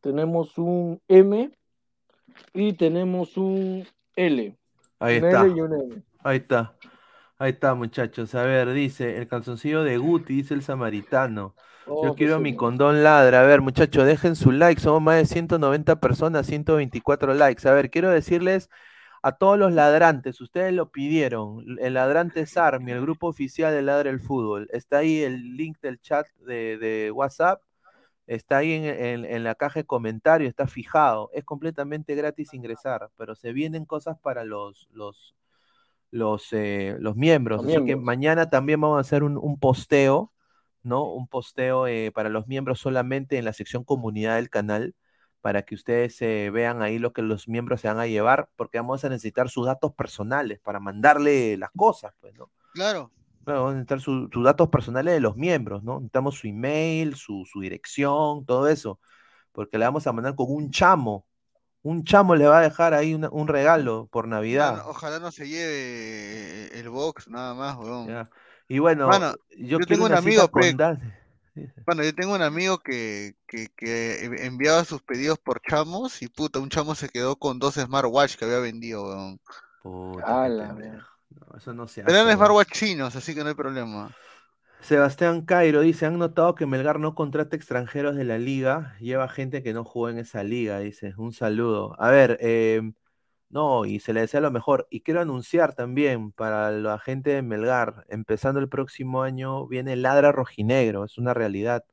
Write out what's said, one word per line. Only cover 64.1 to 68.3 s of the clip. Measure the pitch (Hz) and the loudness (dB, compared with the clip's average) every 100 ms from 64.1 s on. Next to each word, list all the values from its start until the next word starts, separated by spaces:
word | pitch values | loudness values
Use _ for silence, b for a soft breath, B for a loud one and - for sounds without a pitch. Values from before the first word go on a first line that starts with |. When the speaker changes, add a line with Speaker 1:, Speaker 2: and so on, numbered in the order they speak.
Speaker 2:
por | 117 113 | -6 -4
Navidad. | 110 110 131 147 | -4 -2 0 0
Speaker 3:
Ojalá | 110 | -2
no, | - | -10
ojalá | 151 156 156 | -12 -10 -10
no | 170 | -12
se | 156 143 | -14 -12
lleve | 160 165 147 127 120 110 110 104 107 98 92 104 117 | -10 -8 -8 -10 -12 -12 -14 -14 -14 -14 -16 -16 -16
el | 117 | -12
box, | 123 156 - - | -8 -8 -8 -18
nada | 117 127 | -14 -12
más, | 123 139 131 | -10 -12 -10
weón. | 113 123 113 | -12 -12 -12
Speaker 2:
Ya. | 117 113 | -12 -14